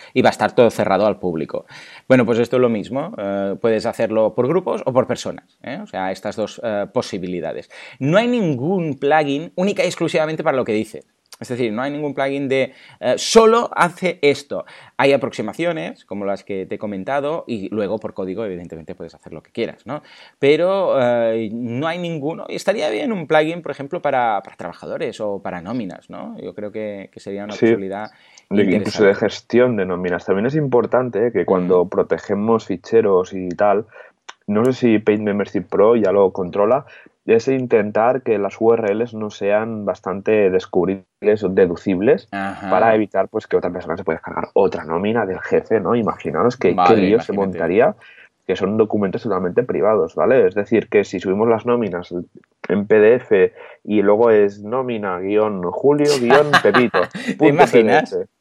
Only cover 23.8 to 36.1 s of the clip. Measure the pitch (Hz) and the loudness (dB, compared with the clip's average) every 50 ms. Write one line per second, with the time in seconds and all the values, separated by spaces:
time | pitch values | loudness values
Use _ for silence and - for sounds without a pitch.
23.8 | 139 139 - 175 - 147 135 127 120 113 104 98 - - - - - 85 85 - | -10 -8 -8 -4 -4 -2 0 0 0 0 -2 -4 -6 -10 -14 -14 -12 -12 -12 -12
24.8 | - 78 110 151 170 123 101 - 110 104 101 95 - 101 110 104 85 95 120 127 | -12 -10 -8 -6 -6 -8 -6 -6 -6 -6 -6 -6 -8 -8 -10 -10 -8 -8 -8 -6
25.8 | 107 90 82 - - - 92 - - 226 233 190 - 92 - - 104 104 98 110 | -8 -8 -12 -14 -18 -16 -14 -14 -14 -14 -14 -14 -14 -14 -12 -12 -12 -10 -10 -8
26.8 | 107 104 101 98 98 - - - - 101 98 101 101 107 104 - 123 113 117 98 | -8 -8 -10 -12 -14 -18 -20 -18 -14 -12 -10 -10 -10 -8 -2 2 2 4 4 2
27.8 | 95 95 95 101 107 110 _ _ _ _ _ _ _ - 95 104 98 95 87 107 | -2 -6 -8 -10 -12 -14 _ _ _ _ _ _ _ -2 2 2 2 4 2 0
28.8 | 98 - - - 107 98 98 - 113 101 - - - - - 120 123 127 117 101 | 0 -2 0 2 4 4 4 2 0 -4 -4 -6 -4 0 4 4 4 4 2 0
29.8 | 92 92 90 87 92 90 87 82 - - 95 98 107 131 143 160 147 139 120 120 | -2 -2 -4 -4 -2 -2 -4 -2 -2 -2 -2 0 0 -2 -2 -2 0 2 2 2
30.8 | 107 101 - 123 127 123 110 98 117 120 113 95 85 - 98 92 90 90 92 90 | 2 2 0 0 0 0 -2 -2 0 0 0 0 0 2 0 2 2 2 4 2
31.8 | 87 - - 98 92 - 85 80 - - 101 101 104 113 113 110 - - 98 90 | 2 2 0 -2 0 0 -2 -4 -2 -4 -4 -2 0 0 0 0 0 -4 -8 -8
32.8 | - - 113 113 110 101 95 90 92 - 98 95 92 90 85 - 90 90 98 104 | -4 0 2 4 4 4 4 2 0 -2 -6 -8 -8 -6 -2 0 2 2 2 0
33.8 | 113 _ - - - - _ _ _ - - _ _ - 104 107 117 131 127 - | -2 _ -14 -20 -20 -20 _ _ _ -20 -20 _ _ -2 0 2 2 2 2 2
34.8 | 127 117 110 107 110 - 104 107 107 104 101 104 98 - - 101 87 - - 92 | 2 4 4 4 4 2 0 2 0 -2 -2 -2 -2 -4 -4 -6 -6 -2 2 4
35.8 | 101 110 120 117 101 95 | 4 4 4 4 2 2